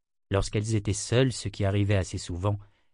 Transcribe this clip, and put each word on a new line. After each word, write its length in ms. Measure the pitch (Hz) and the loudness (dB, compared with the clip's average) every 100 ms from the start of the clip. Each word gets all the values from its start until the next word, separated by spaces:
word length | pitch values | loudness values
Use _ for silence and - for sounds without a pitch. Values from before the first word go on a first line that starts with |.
| _ _ - | _ _ -2
Lorsqu'elles 440 | 98 - 110 107 | 0 0 -2 0
étaient 200 | 110 104 | 0 0
seules, 400 | 98 - 117 135 | -4 0 2 2
ce 160 | - 101 | 0 -6
qui 160 | - 98 | -2 0
arrivait 300 | 101 101 104 | 2 2 2
assez 200 | 90 95 | 0 -6
souvent, 420 | - 85 101 101 - _ _ | -6 -4 -2 -2 -6 _ _